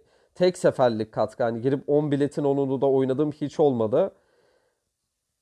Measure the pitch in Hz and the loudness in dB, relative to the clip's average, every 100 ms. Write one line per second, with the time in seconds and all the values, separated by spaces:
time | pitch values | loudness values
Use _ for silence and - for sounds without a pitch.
0 | _ _ _ - 180 180 165 131 123 110 | _ _ _ 0 0 2 0 2 2 0
1 | 110 - 110 - 120 117 123 135 - 143 | -4 -4 -4 -2 -4 -2 -2 -2 0 0
2 | 151 139 143 - 143 139 139 135 139 135 | 0 0 -2 -2 -2 0 -2 0 2 2
3 | 131 131 151 143 143 - 151 123 110 131 | 0 0 -4 -4 -8 0 2 2 0 0
4 | 190 - _ _ _ _ _ _ _ _ | -2 -6 _ _ _ _ _ _ _ _
5 | _ _ _ _ | _ _ _ _